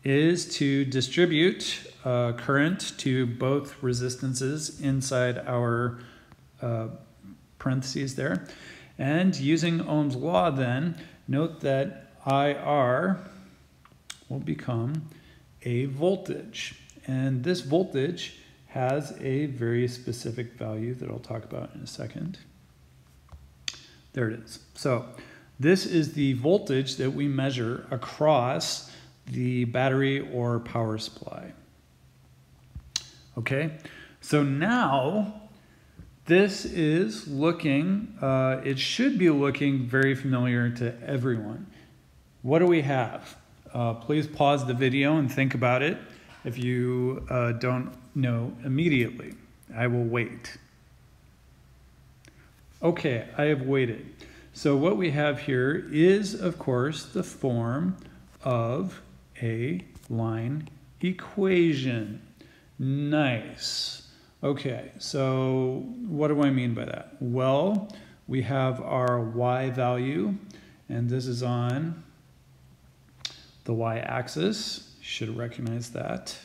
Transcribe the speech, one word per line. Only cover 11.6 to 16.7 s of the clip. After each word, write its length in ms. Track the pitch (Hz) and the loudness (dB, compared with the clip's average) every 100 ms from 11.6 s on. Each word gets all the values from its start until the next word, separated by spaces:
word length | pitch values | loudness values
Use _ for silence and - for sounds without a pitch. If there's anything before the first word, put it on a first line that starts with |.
that 520 | 139 135 143 - - - 139 | 0 2 0 -4 -18 -8 0
I 300 | 139 143 143 | 2 2 0
R 640 | - 147 123 131 185 190 - - - - - _ - - _ - - | 2 4 4 4 2 0 -4 -18 -20 -20 -20 _ -20 -20 _ -20 -10
will 120 | 135 | -8
become 680 | 147 147 - 117 120 156 156 - - - - - | -6 -6 -4 -4 -2 -6 -8 -18 -20 -20 -20 -10
a 240 | 123 120 139 | -4 -2 -2
voltage. 920 | 135 175 196 - - 220 - - | 0 0 0 -4 -8 -8 -10 -12